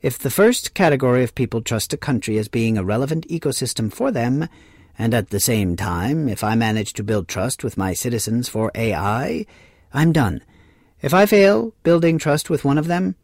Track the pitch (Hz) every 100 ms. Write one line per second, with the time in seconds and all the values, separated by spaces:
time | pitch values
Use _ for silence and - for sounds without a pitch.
0 | 143 - 139 - 214 247 - - 180 139
1 | 131 123 127 - 123 117 110 113 - -
2 | - 123 - 107 107 120 113 110 92 107
3 | 135 160 - 165 151 131 127 - 110 -
4 | 269 180 120 135 165 - - - - -
5 | - 117 98 101 - 113 95 85 98 87
6 | 101 151 147 98 107 113 113 107 101 -
7 | 104 107 87 - 107 - 120 - 95 87
8 | 123 117 110 113 123 107 110 - 113 87
9 | 95 110 139 240 214 - - _ _ 139
10 | 160 160 113 78 _ _ _ _ _ _
11 | 139 175 208 208 196 214 226 - - 170
12 | 165 165 156 147 - 156 143 143 160 175
13 | 185 185